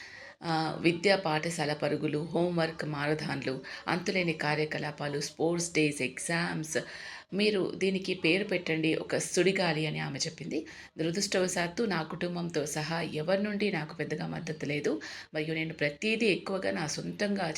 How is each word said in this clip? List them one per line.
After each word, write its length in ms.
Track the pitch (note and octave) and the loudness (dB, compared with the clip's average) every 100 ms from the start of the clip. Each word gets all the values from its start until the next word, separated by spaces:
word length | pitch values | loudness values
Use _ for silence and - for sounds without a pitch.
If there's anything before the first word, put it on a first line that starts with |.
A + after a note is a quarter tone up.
| - - - - | -14 -16 -18 -10
ఆ, 340 | E3+ D#3+ D#3 - | -2 0 0 2
విద్యా 340 | E3+ E3+ G3+ G3 | 2 4 4 4
పాఠశాల 580 | D#3+ D#3 E3+ E3+ D3 | 4 2 0 0 0
పరుగులు, 540 | D3 D3+ D3+ D3 D3 E3 | 2 0 0 0 -2 0
హోంవర్క్ 540 | E3+ F3 E3+ D#3+ E3 D3+ | 2 2 2 0 0 -4
మారథాన్లు, 760 | D3 D3 D3+ D3+ C#3 C3+ C3+ - - - | 0 0 0 0 -2 -2 -4 -6 -10 -2
అంతులేని 460 | E3+ F3+ F#3+ E3+ | -2 0 2 2
కార్యకలాపాలు, 880 | D#3+ D3+ D3+ D3+ C#3+ D3 D3 D3 D3 | 2 2 2 0 -2 -4 -4 -4 -2
స్పోర్ట్స్ 520 | D3 - D#3+ E3+ E3+ | -4 0 2 2 0
డేస్, 280 | D3+ D3+ D3 | 4 4 2
ఎగ్జామ్స్, 760 | B2+ B2+ - E3+ F3 E3+ D#3 A#2+ - - - - - | -4 -4 -2 0 0 -2 -2 -2 -4 -12 -12 -14 -6
మీరు 380 | F#3 G#3+ G#3 - - | 0 2 2 0 0
దీనికి 380 | F#3+ F#3+ F#3+ | 0 0 -2
పేరు 300 | F#3 E3 F#3 | 0 4 4
పెట్టండి, 520 | G3+ F#3 F3 D#3+ D#3+ - | 4 0 0 2 2 2
ఒక 220 | - C3 | 0 -2
సుడిగాలి 680 | - - F3 G3 F3 D#3 D#3 | 0 4 4 4 2 2 0
అని 120 | D#3 | -2
ఆమె 200 | D#3 C#3 | -4 -2
చెప్పింది. 460 | D#3+ E3 D#3+ - D#4+ - - - | -4 -4 -4 -4 -4 -12 -14 -2
"దురదృష్టవశాత్తు 880 | D#3+ F3 G3 G3 F#3 F3+ E3+ E3+ | 0 0 0 2 2 2 -2 0
నా 180 | A#3 E3+ | 0 0
కుటుంబంతో 640 | D#3 E3+ F3 F3 F3 D#3+ C#3+ | -2 -4 -4 -2 -2 0 0
సహా 360 | D#3 D3+ E3 | -2 -2 -2
ఎవరి 420 | D#3 D3+ D#3 G3 | -2 -2 2 2
నుండి 280 | G#3 G3+ G#3 | 2 0 0
నాకు 240 | E3+ D3+ - | 0 -4 -4
పెద్దగా 320 | D3 D3+ E3 | -4 -2 -4
మద్దతు 380 | D#3+ D#3+ D#3 C#3 | -4 -6 -6 -2
లేదు 360 | D3 C#3+ D#4 - - - | 0 0 -2 -4 -14 -8
మరియు 200 | D#3 D#3 | -4 -2
నేను 200 | D#3+ D#3+ | -2 -2
ప్రతిదీ 520 | D#3 D3 D3 G#3+ A3 A3+ | 0 0 0 0 4 4
ఎక్కువగా 460 | E3+ - F#3+ G3 | 2 0 -2 0
నా 160 | G3 D#3 | 0 -2
సొంతంగా 680 | D#3 E3 E3+ G#3 G3 E3+ | -2 -4 -2 0 0 0